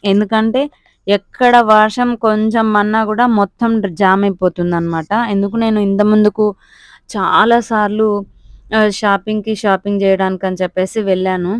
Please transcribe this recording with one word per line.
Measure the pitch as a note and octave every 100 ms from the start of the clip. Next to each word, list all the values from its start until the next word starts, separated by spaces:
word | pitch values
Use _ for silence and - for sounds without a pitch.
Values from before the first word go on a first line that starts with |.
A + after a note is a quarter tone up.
| G3+
ఎందుకంటే | G3 G#3 A3 A3 B3+ D4 _ _ _ - G3+
ఎక్కడ | _ - B3 A#3+ A3
వర్షం | G#3+ G#3+ A3+ B3 A#3+ A3
కొంచెం | G#3+ A3 A3+ A3 G#3
అన్నా | G#3 A3 G#3+
కూడా | G#3+ B3 A3
మొత్తం | G3 _ A#3 A3+ G3 D#3+
జామ్ | G3 G3 G3+
అయిపోతుందన్నమాట. | F3+ F#3 F3 F3 E3+ E3+ E3 D#3 G#3+ A#3 G3+
ఎందుకు | G3 A3+ A3+
నేను | G#3+ G3+
ఇంత | G3 G#3
ముందుకు | G#3+ G#3 - G#3+ G3+ _ - - - _
చాలాసార్లు, | G#3 F#3 - G#3+ A#3 A#3 A3 G#3 G#3+ A3 G3+ G3 _ - - - A3
ఆ, | G#3+ G3
షాపింగ్‌కి, | G#3 G3 G3+ G#3+ G#3 G#3+
షాపింగ్ | G#3 F#3+ G3+ G3+
చేయడానికి | G3 F#3+ F#3+ F#3 F#3+
అని | F#3
చెప్పేసి | F3+ - F#3 A3+ G3
వెళ్ళాను. | F#3 F#3+ F#3 F3 A3